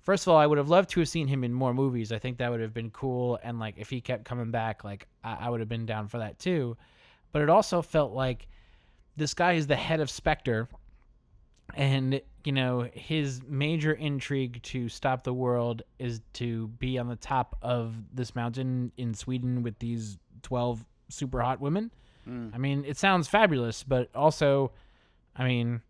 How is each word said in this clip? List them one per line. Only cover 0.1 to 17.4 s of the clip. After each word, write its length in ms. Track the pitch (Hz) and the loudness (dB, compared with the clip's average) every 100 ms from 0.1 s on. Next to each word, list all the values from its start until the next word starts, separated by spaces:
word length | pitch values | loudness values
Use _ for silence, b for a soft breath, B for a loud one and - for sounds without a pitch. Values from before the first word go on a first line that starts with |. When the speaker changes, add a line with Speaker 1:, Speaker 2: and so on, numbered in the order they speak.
| 196 - | 0 8
Speaker 1:
of 60 | |
all, 60 | 160 | 8
I 80 | 151 | 8
would 120 | 147 | 6
have 100 | 143 | 6
loved 200 | 170 196 | 4 4
to 100 | - | 0
have 80 | 160 | 0
seen 200 | 170 139 | 0 0
him 160 | 139 | 0
in 80 | 123 | 0
more 200 | 123 131 | 0 0
movies. 380 | 123 139 123 110 | 2 2 0 -2
I 80 | 113 | -4
think 200 | 131 123 | -4 -4
that 120 | 123 | -2
would 100 | 117 | -2
have 140 | 110 | -4
been 160 | 113 113 | -6 -8
cool. 480 | - 135 123 123 120 | -6 -4 -2 -2 -2
And, 160 | 117 117 | -4 -6
like, 160 | 110 101 | -6 -8
if 120 | 107 | -8
he 100 | 127 | -8
kept 240 | - 120 | -4 -6
coming 260 | - 120 113 | -4 -6 -2
back, 320 | 117 113 107 | -2 -2 -4
like, 240 | 104 101 - _ | -10 -12 -14 _
I, 120 | 113 110 | -10 -6
I 80 | 120 | -4
would 100 | 120 | -4
have 80 | 110 | -4
been 180 | 117 113 | -4 -4
down 220 | 107 104 | -4 -4
for 100 | 120 | -6
that 200 | 107 - | -8 -6
too. 360 | - 175 123 117 b b b b b | -2 -2 -2 -6 b b b b b
But 120 | 151 | 0
it 60 | 147 | 6
also 300 | 180 208 175 | 6 6 -2
felt 300 | 160 160 139 | 0 0 2
like 360 | 113 131 123 - b b b b b b - | 0 -2 -4 -10 b b b b b b -6
this 180 | 151 | -6
guy 180 | - 175 | 2 2
is 140 | 170 143 | 4 2
the 80 | 139 | 0
head 240 | - 160 | 2 0
of 100 | 147 | 0
Spectre, 580 | - - 151 - 110 117 - - - _ _ _ - _ _ - | -2 -2 0 0 0 -2 -10 -20 -20 _ _ _ -20 _ _ -14
and, 460 | - 139 135 131 135 - - | 0 2 2 2 -2 -4 -10
you 80 | - | -2
know, 360 | 135 127 127 120 | 0 2 0 -2
his 500 | - - 160 139 127 131 | -8 -4 -2 0 -4 -6
major 460 | 139 147 165 151 | -2 0 2 0
intrigue 680 | 156 151 139 - 139 127 120 | 0 -2 -4 -2 -2 -2 -6
to 240 | - 131 120 | -8 -6 -6
stop 340 | - 139 131 | -2 0 0
the 120 | 131 | -2
world 480 | 127 127 123 120 117 - _ | -2 0 2 0 -2 -8 _
is 240 | 123 113 - | -6 -6 -10
to 340 | - 120 113 110 | -6 -4 -4 -6
be 300 | 117 127 127 | -4 -2 -2
on 100 | 120 | -4
the 80 | 117 | -6
top 400 | - 135 | -2 -2